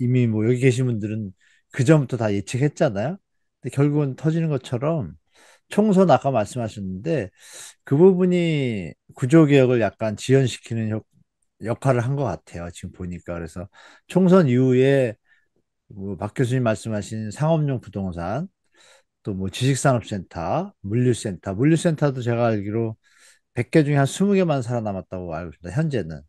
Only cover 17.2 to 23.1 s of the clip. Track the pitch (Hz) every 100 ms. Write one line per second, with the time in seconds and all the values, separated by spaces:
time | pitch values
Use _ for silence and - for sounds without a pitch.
17.2 | 107 98 151 165 147 127 - 104 95 87
18.2 | 85 117 190 _ _ _ _ _ _ _
19.2 | - 95 95 - 127 131 147 123 - 101
20.2 | 82 90 82 131 196 - 98 113 123 113
21.2 | 110 85 - 95 143 160 175 151 147 131
22.2 | 117 117 120 107 101 110 113 113 _